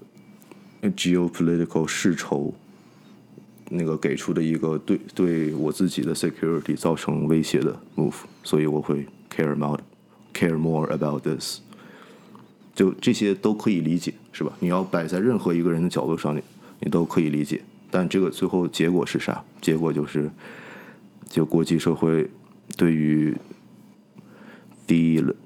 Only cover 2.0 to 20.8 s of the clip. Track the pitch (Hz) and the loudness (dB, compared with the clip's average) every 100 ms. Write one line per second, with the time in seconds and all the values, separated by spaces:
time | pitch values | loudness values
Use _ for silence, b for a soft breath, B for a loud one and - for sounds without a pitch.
2 | 101 80 - 73 73 - - B B B | 0 0 -2 -2 -4 -8 -16 B B B
3 | B B - - - - - 87 82 78 | B B -20 -20 -20 -20 -8 -4 -2 0
4 | - 67 - 82 80 80 80 78 - 95 | -2 -2 -2 0 0 0 0 -2 0 -2
5 | - - 90 82 76 76 76 76 92 76 | -2 0 2 2 0 0 -2 0 0 0
6 | 69 78 85 76 82 82 73 73 - 80 | -2 -2 -2 -2 -2 0 -2 -2 0 0
7 | - 78 76 80 76 - 76 - - - | -2 -2 2 2 2 0 0 -4 -8 -2
8 | 78 - - - - 78 78 76 73 71 | -2 -4 -16 -16 -2 0 2 0 -2 -4
9 | 71 - - - 78 73 73 73 - - | -4 -14 -12 -4 -2 0 -2 -4 -8 -20
10 | _ _ - - 87 78 82 80 78 78 | _ _ -12 -2 0 2 0 0 0 -2
11 | 76 73 78 78 - - - B B B | -2 -2 -2 -4 -6 -10 -14 B B B
12 | B B B B B _ - - 95 - | B B B B B _ -10 2 2 2
13 | - 117 101 95 110 107 - 90 80 85 | 0 2 2 2 0 0 0 0 2 0
14 | - - - - 76 - 90 90 92 87 | -2 -10 -14 -8 -8 -4 0 0 0 -2
15 | 80 90 117 110 90 85 85 82 87 - | -2 0 2 2 2 2 2 2 0 0
16 | - 80 78 76 - B B B - 85 | -2 -2 -2 -4 -6 B B B -2 0
17 | 82 - 78 73 73 78 - - - 92 | 0 0 0 0 -2 -6 -8 -20 -6 -2
18 | 87 95 90 - 92 92 85 - 82 90 | 0 2 0 0 -2 0 -2 0 2 2
19 | 65 - - - - - - 80 82 73 | 0 -2 -2 -6 -8 -4 0 2 2 0
20 | 71 76 76 - B B B B | -2 -2 -4 -6 B B B B